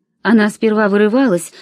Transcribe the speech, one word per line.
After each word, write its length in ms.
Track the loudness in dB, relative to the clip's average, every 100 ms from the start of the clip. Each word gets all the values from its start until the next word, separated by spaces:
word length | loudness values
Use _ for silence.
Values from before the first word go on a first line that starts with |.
| _ _
Она 260 | 0 2 0
сперва 400 | -2 -2 0 0
вырывалась, 640 | 0 0 0 0 -2 -6 -20